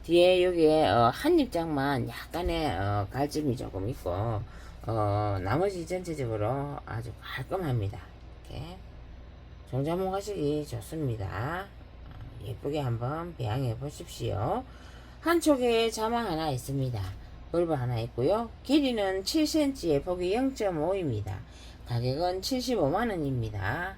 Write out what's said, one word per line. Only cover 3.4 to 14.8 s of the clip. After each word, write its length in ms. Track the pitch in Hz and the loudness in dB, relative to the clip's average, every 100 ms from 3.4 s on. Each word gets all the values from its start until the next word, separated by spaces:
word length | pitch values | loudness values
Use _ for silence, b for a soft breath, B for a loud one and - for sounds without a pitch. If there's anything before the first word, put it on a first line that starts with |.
| 151 120 | 0 -2
조금 320 | 113 95 98 | -4 -4 -4
있고, 220 | 113 90 87 113 107 123 B B B - | -4 -2 0 0 -2 -4 B B B -4
어, 540 | 110 104 101 104 98 | 0 2 2 2 0
나머지 420 | 90 135 196 185 160 | 0 2 2 0 -4
전체적으로 920 | 185 175 151 123 110 104 139 143 143 - | -6 -4 -4 -2 0 0 0 -4 -8 -6
아주 260 | 113 117 - | -6 -6 -12
깔끔합니다. 760 | - - 127 190 165 123 101 - - - - - - | -10 -8 -4 -2 0 0 0 -6 -14 -18 -18 -18 -14
이렇게 280 | - 156 196 - - - - - - - - - | -12 -10 -12 -16 -16 -16 -16 -16 -18 -18 -18 -6
종자목 420 | 127 143 180 190 | -2 0 0 0
하시기 520 | 196 208 196 147 151 147 | -2 -4 -2 0 0 -2
좋습니다. 1000 | 113 - 160 139 110 95 92 131 175 202 - - - - - - - - | -8 -6 -2 -2 -2 -4 -4 -4 -4 -8 -14 -18 -16 -16 -14 -14 -12 -10
예쁘게 340 | 107 143 151 | -6 -2 0
한번 560 | 131 117 120 156 175 160 | 0 0 -2 -4 -6 -4
배양해 400 | 110 127 127 117 | -2 0 0 -2
보십시오. 840 | 147 - 170 - 180 98 117 214 262 B | -6 -8 -12 -6 -4 -2 0 -2 -4 B